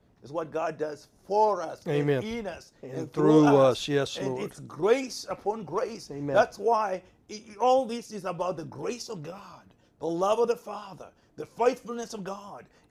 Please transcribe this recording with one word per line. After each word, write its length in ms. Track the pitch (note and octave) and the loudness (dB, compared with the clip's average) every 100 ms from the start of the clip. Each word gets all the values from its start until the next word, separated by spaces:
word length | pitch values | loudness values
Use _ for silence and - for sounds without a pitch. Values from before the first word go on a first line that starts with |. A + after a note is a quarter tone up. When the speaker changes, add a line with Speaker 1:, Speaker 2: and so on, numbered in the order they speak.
| _ _ | _ _
Speaker 1:
it's 100 | A#2 | -10
what 200 | D#3 D#3+ | -8 -4
God 260 | D#3 E3 D#3+ | -4 -4 -4
does 300 | D3+ D3 - _ _ | -6 -6 -16 _ _
for 360 | G3+ G#3+ F#3+ | 4 4 2
us 240 | D#3+ C3 - | -4 -8 -2
and 100 | D3 | 0
Speaker 2:
Amen. 260 | D3 C3+ | 4 2
Speaker 1:
in 240 | G#3+ A#3 G3+ | 0 -6 -8
us 260 | D#3 - _ | -10 -16 _
Speaker 2:
And 100 | C3+ | -12
Speaker 1:
and 220 | C3 D#3 | -10 -8
Speaker 2:
through 320 | - D3+ D#3 D3+ | 2 6 8 8
Speaker 1:
through 120 | C#3 | 8
Speaker 2:
us. 200 | C3+ A#2 | 8 4
Speaker 1:
us. 80 | - | 0
Speaker 2:
Yes, 300 | C#3+ C#3 - | 0 0 -4
Speaker 1:
And 120 | C3 B2+ | -6 -4
Speaker 2:
Lord. 80 | |
Speaker 1:
it's 160 | G#3 - | -8 -10
grace 640 | C3 C3 F3+ C4 C4 - - | -16 -2 2 2 0 -10 -10
upon 340 | F#3 G3 A3 | -8 -6 -6
grace. 460 | E3+ F3 - A3 - | -6 -6 -6 -8 -12
Speaker 2:
Amen. 220 | C#3+ C#3+ C#3 | -8 0 2
Speaker 1:
That's 220 | A#3 - | 2 0
why 420 | G3+ A3+ G#3+ F#3 - _ _ | 0 2 0 -6 -10 _ _
i-, 140 | G#3 A3+ G3+ | -18 -18 0
all 240 | B3 B3+ B3+ | 4 4 2
this 260 | A#3 - | -6 -8
is 140 | G#3+ F3+ | -10 -8
about 320 | E3+ F3+ F3+ | -4 -4 -4
the 80 | D3+ | -10
grace 440 | B2+ E3+ A#3+ - | -8 -8 -8 -8
of 120 | G#3+ | -12
God, 400 | D3 F#3+ - D#3+ - _ _ _ | -12 -14 -18 -20 -20 _ _ _
the 80 | D#3 | -6
love 320 | E3+ F#3+ A3 | 0 0 2
of 80 | A#3 | 0
the 60 | A#3 | -2
Father, 540 | - G#3 G#3 F3 G#2+ _ _ - | -6 -14 -14 -18 -20 _ _ -16
the 80 | D3+ | -16
faithfulness 680 | - A#3 C4 G3 A#3 A#3 | 0 0 0 -8 -10 -10
of 100 | G#3+ | -10
God. 420 | F#3 G3 G3+ C#3+ A2 _ _ | -12 -12 -14 -18 -20 _ _